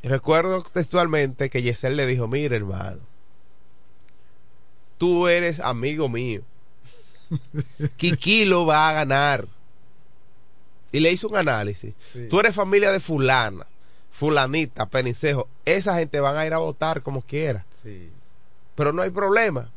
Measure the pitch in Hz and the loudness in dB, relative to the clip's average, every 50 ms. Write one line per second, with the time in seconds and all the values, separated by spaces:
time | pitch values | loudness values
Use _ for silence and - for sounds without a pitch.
0 | - 120 135 131 - - 156 160 170 185 190 185 175 - - - 165 - - 180 | 0 0 0 0 4 4 4 4 6 4 0 -2 -2 -2 -2 -2 -2 2 4 4
1 | 175 165 156 156 143 135 127 - 139 131 - 127 123 120 117 - - 127 131 147 | 4 4 4 2 2 2 0 -2 -2 0 0 0 2 2 0 0 0 0 2 2
2 | 139 127 127 123 120 110 123 143 151 143 120 110 104 95 95 - 95 98 92 - | 2 2 2 0 0 0 0 0 0 0 0 0 0 -2 -4 -4 -4 -6 -8 -8
3 | - - - - - - - - - - - - - - - - - - - - | -10 -12 -12 -12 -12 -12 -12 -12 -12 -12 -12 -12 -12 -12 -12 -12 -12 -12 -12 -12
4 | - - - - - - - - - - - - - - - - - - - - | -12 -12 -12 -12 -12 -12 -12 -12 -12 -12 -12 -12 -12 -12 -12 -12 -12 -12 -6 0
5 | 170 175 180 170 180 175 170 175 175 170 160 151 - 127 123 117 120 143 151 156 | 2 4 4 4 6 6 6 4 4 0 -2 -2 -2 -2 -2 0 -2 -2 0 0
6 | 156 131 117 117 127 123 110 98 95 - - - - - - - - - - - | -2 -2 0 -2 -2 -2 -4 -6 -6 -10 -12 -12 -12 -12 -12 -12 -12 -12 -12 -12
7 | - - - - - - 165 147 - - - 151 139 - - - 147 147 - - | -12 -12 -12 -12 -8 -6 -6 -6 -6 -6 -6 -6 -6 -6 -6 -4 -4 -4 -4 0
8 | 165 175 175 - - 160 208 226 214 196 185 175 170 160 151 151 156 160 156 156 | 2 2 2 2 4 4 6 6 6 6 4 4 4 4 4 6 4 4 4 2
9 | 151 135 135 139 143 147 139 131 - - - - - - - - - - - - | 2 2 2 4 4 4 2 0 -2 -6 -10 -12 -12 -12 -12 -12 -12 -12 -12 -12
10 | - - - - - - - - - - - - - - - - - - - 139 | -12 -12 -12 -12 -12 -12 -12 -12 -12 -12 -12 -12 -12 -12 -12 -12 -10 -2 2 4
11 | 156 165 180 180 - 214 214 202 175 151 123 107 104 101 101 - - 107 104 - | 6 6 4 4 0 0 0 2 2 4 2 2 2 -2 -4 -6 -8 -10 -10 -10
12 | - - - 123 120 113 139 185 220 233 185 202 202 190 196 202 202 202 196 190 | -12 -12 -10 -10 -4 2 4 6 6 6 4 2 2 6 6 6 6 6 4 2
13 | - - 160 147 135 131 131 127 117 107 98 90 - - - - - - - - | 0 0 0 2 4 4 4 4 4 2 -2 -6 -10 -10 -12 -12 -12 -12 -12 -12
14 | - - - - 139 151 156 147 131 131 139 160 160 120 - - 110 101 - 131 | -12 -12 -6 -2 0 2 4 4 4 4 2 0 0 -2 -2 -4 -4 0 0 0
15 | 127 123 117 - - 151 143 131 120 - - - - - 170 196 185 202 180 170 | 0 0 -2 0 0 0 0 0 -2 -6 -8 -6 0 2 2 2 4 2 2 2
16 | 165 143 - 147 139 139 143 151 156 160 160 160 165 160 143 - 156 160 160 151 | 0 0 0 2 2 2 2 2 0 0 0 0 0 0 -2 0 0 0 0 -2
17 | - - 139 135 123 - 135 147 160 147 120 101 90 - - - - 113 101 92 | -4 -4 -6 -6 -6 -4 -2 -2 0 0 -2 -2 -4 -10 -12 -12 -12 -12 -12 -12
18 | 87 82 - - - - - - - - - - - - - - 147 147 151 175 | -12 -12 -12 -14 -14 -14 -12 -12 -12 -12 -12 -12 -12 -10 -4 0 0 2 2 2
19 | 185 190 180 196 202 196 202 226 226 214 156 127 117 113 - | 0 0 0 0 2 4 4 6 4 4 2 -2 -6 -6 -12